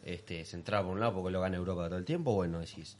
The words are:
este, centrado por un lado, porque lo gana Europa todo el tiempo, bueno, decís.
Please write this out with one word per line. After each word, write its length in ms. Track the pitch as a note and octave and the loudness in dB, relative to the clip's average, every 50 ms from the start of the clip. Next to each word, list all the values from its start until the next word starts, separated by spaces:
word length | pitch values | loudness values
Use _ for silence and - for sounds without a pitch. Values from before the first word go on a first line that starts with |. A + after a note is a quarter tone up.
| - | -6
este, 400 | D#2 F2 F2 - - F2+ E2 D#2+ | -6 -6 -6 -6 -6 -6 -6 -6
centrado 380 | - - F2 D#2+ - G#2 G2+ F#2+ | -6 -6 -8 -2 2 2 2 2
por 100 | F#2 F#2 | 2 2
un 60 | G2+ | 2
lado, 140 | A2+ A#2 F#2 | 2 2 2
porque 160 | F#2+ F2+ F#2 F#2 | 2 0 0 2
lo 80 | F#2 F2+ | 2 2
gana 140 | F#2 F#2 | 2 2
Europa 300 | F2+ F2+ F#2 F#2 F2 E2+ E2 | 0 0 0 0 0 0 -2
todo 100 | F2+ F#2 | -2 -2
el 60 | F2+ | -2
tiempo, 280 | - D#3+ E3+ E3 C3+ G#2+ | 0 0 0 2 2 4
bueno, 280 | G2 F2+ E2+ E2 E2 | 4 4 2 0 -2
decís. 360 | E2 - - E2 D#2+ - - - | -4 -6 -8 -12 -12 -14 -14 -18